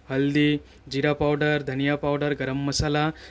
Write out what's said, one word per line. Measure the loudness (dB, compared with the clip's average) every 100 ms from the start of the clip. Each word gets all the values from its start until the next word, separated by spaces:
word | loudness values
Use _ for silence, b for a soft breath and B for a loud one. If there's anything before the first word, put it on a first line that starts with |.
| -4
हल्दी, | 0 2 4 2 2 -4 B -8
जीरा | -2 0
पाउडर, | 2 2 2 2 0
धनिया | -2 -2 0 0
पाउडर, | 0 0 0
गरम | -2 -2 -2
मसाला, | -2 0 0 0 0 -2 B